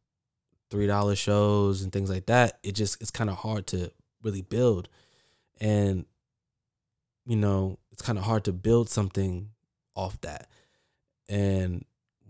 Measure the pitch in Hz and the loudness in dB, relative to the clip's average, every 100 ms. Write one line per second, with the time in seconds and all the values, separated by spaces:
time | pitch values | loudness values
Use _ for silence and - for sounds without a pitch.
0 | _ _ _ _ _ _ _ 101 104 101 | _ _ _ _ _ _ _ 0 2 2
1 | 101 98 - 104 104 104 101 95 95 98 | 2 0 2 4 4 4 2 0 -2 -4
2 | 98 95 104 123 120 - 101 95 101 - | -2 -4 2 4 4 0 -8 -4 -4 -4
3 | 107 - 107 90 110 107 - 92 85 - | -8 -4 -4 -4 -6 -6 -4 -4 -6 -10
4 | _ _ 110 98 92 117 123 92 - _ | _ _ -6 -6 -4 2 2 2 -4 _
5 | _ _ _ _ _ - 110 104 98 95 | _ _ _ _ _ -4 2 2 2 0
6 | - _ _ _ _ _ _ _ _ _ | -6 _ _ _ _ _ _ _ _ _
7 | _ _ 123 110 104 98 95 87 _ - | _ _ -4 0 2 2 -2 -6 _ -10
8 | - 104 101 110 104 90 110 117 117 - | -4 -4 0 0 0 -2 2 4 2 -2
9 | 98 98 95 90 104 - _ _ _ 104 | -2 -2 -2 -4 -10 -18 _ _ _ -8
10 | 92 - 160 - - _ _ _ _ _ | -8 -8 -12 -12 -16 _ _ _ _ _
11 | _ _ - 101 98 95 90 87 - _ | _ _ -6 -2 0 0 -2 -6 -10 _
12 | _ _ | _ _